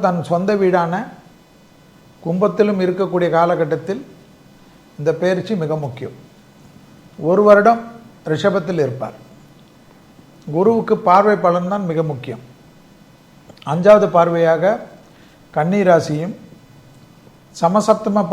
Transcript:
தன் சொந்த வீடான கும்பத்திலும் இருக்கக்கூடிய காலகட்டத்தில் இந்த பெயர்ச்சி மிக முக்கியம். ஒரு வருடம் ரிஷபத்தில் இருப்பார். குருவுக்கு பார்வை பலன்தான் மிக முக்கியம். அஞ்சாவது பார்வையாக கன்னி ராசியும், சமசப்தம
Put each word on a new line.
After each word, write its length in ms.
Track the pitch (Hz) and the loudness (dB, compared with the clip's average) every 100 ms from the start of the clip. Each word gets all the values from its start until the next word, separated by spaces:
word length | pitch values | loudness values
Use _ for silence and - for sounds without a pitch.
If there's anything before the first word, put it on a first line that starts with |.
| 185 | -2
தன் 160 | 175 131 | -2 -2
சொந்த 220 | 170 196 208 | -2 0 0
வீடான 320 | 190 180 170 185 247 - - - _ _ _ _ _ - - - 165 | 2 2 0 -4 -8 -16 -20 -20 _ _ _ _ _ -20 -20 -14 -6
கும்பத்திலும் 540 | 180 202 - 208 196 180 | -2 0 2 0 0 -2
இருக்கக்கூடிய 440 | 180 185 175 170 165 | -2 -2 -2 0 2
காலகட்டத்தில் 640 | 170 165 160 160 - 220 - - - - - - - - - - | 0 0 -2 -4 -6 -10 -12 -20 -20 -20 -20 -20 -20 -20 -20 -6
இந்த 120 | 147 160 | -4 -2
பெயர்ச்சி 320 | 180 180 - 214 | -2 -2 -4 -6
மிக 120 | 156 156 139 | -4 -4 -6
முக்கியம். 300 | - - - - _ _ _ - - - - - - 156 | -10 -14 -16 -20 _ _ _ -20 -20 -20 -20 -20 -8 -2
ஒரு 140 | 190 208 | 2 6
வருடம் 320 | 208 208 226 - - - - - | 6 6 2 -4 -20 -20 -14 -6
ரிஷபத்தில் 480 | 156 202 190 165 170 135 | -2 0 -2 -4 -4 -4
இருப்பார். 320 | 117 107 - - - - - - - - - - - - - - 151 | -4 -12 -14 -20 -20 -20 -20 -20 -20 -20 -20 -20 -20 -20 -20 -8 0
குருவுக்கு 420 | 202 226 - 220 190 | 2 0 -2 -4 2
பார்வை 260 | 185 208 202 175 | 4 4 2 0
பலன்தான் 380 | 175 180 202 185 | 0 -2 -6 -4
மிக 120 | 160 160 | -4 -4
முக்கியம். 340 | 131 - 110 - - - - - - - - _ - - - - | -6 -10 -14 -16 -20 -20 -20 -20 -20 -20 -20 _ -20 -20 -16 -6
அஞ்சாவது 360 | 160 185 214 190 170 | 0 6 6 6 2
பார்வையாக 580 | 170 170 165 165 180 233 - - - - - _ - - | 2 2 2 2 0 -2 -8 -20 -20 -20 -20 _ -10 -4
கன்னி 260 | 160 202 185 | 0 2 4
ராசியும், 460 | 165 - 151 175 - - - - - - - - - - - _ - | 4 2 -6 -6 -10 -18 -20 -20 -20 -20 -20 -20 -20 -20 -20 _ -4
சமசப்தம 640 | 170 208 214 214 220 202 175 | 0 0 2 0 0 -2 2